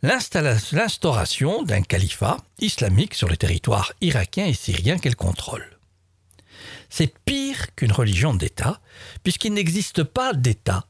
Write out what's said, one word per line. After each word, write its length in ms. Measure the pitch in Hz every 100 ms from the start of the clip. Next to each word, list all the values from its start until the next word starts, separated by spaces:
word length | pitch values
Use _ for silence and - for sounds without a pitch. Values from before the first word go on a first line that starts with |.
l'installa-, 540 | 135 254 - 185 151 113 -
l'instauration 880 | 147 220 - 175 117 117 - 139 202
d'un 200 | 240 101
califat 560 | 95 - 95 - 101 - - -
islamique 560 | 214 - 107 95 202
sur 140 | - 87
le 80 | 80
territoire 560 | - 85 - 104 95 -
irakien 460 | 175 127 92 - 196
et 80 |
syrien 440 | 123 - 87 92 175
qu'elle 180 | 143 117
contrôle. 640 | 90 85 - - - - _ _ _ _ _ - _ - - - -
C'est 260 | - 156 -
pire 480 | - 277 277 269 - -
qu'une 160 | 117
religion 420 | 101 113 92 147
d'État, 460 | 104 - - - 185 _ - - -
puisqu'il 300 | - 175 226
n'existe 500 | 208 170 175 196 -
pas 300 | 151 - 262
d'État 540 | 175 127 107 - 92 -